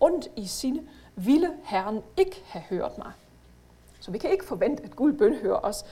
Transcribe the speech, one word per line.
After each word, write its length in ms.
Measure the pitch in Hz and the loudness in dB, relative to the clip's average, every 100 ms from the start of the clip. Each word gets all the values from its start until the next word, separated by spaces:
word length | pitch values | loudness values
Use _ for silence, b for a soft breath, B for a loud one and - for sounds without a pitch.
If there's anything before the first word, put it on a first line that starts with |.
ondt 280 | 330 339 - - | 2 2 -6 -10
i 100 | 190 | -8
sinde, 420 | - 262 302 - B B - | -4 -4 -4 -8 B B -4
ville 400 | 190 302 349 - | 4 4 4 -2
Herren 380 | - 196 196 214 - - | -4 -2 -2 -4 -2 0
ikke 260 | 381 - - | 0 -2 -14
have 160 | - | -14
hørt 360 | - 180 - - | -6 -4 -4 -8
mig." 140 | - - - - - - - - - - | -14 -16 -20 -20 -20 -20 -20 -20 -20 -18
Så 100 | - | -10
vi 80 | 190 | -6
kan 120 | - | 0
ikke 140 | 381 | -2
forvente, 380 | - 208 226 294 | -2 0 0 0
at 140 | - - | -6 0
Gud 160 | 294 | 2
bønhører 460 | - 214 262 202 190 | 4 4 4 0 -2
os, 260 | 202 208 - | -2 -6 -10